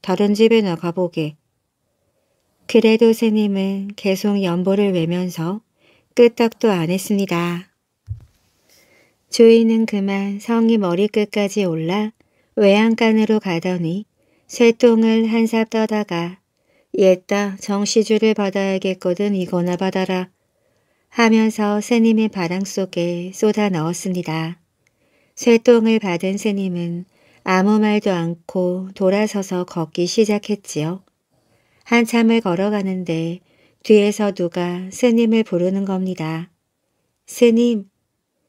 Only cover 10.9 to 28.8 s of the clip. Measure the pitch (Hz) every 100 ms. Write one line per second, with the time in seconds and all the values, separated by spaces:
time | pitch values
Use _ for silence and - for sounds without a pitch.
10.9 | 175 208 220 208 208 202 202 185 160 165
11.9 | 202 214 - _ _ _ - 196 202 226
12.9 | 226 226 220 214 214 196 165 185 180 160
13.9 | 185 - _ _ _ - - 233 226 240
14.9 | 226 226 220 226 226 226 226 220 220 220
15.9 | 214 208 170 170 190 _ _ _ _ _
16.9 | 185 190 180 - 202 202 196 - 202 202
17.9 | 226 214 214 220 214 196 196 196 190 190
18.9 | 185 185 175 208 196 180 180 175 180 190
19.9 | 190 185 185 180 _ _ _ _ _ _
20.9 | _ _ - 226 220 220 214 208 208 -
21.9 | 233 226 220 220 202 170 185 190 - 190
22.9 | 180 175 175 180 - 214 214 208 175 160
23.9 | 175 190 180 160 160 160 175 _ _ _
24.9 | _ _ _ _ - 240 226 247 233 226
25.9 | 220 202 170 190 202 220 202 190 175 170
26.9 | 170 180 _ _ _ - 185 196 214 214
27.9 | 208 202 180 170 170 - 190 180 180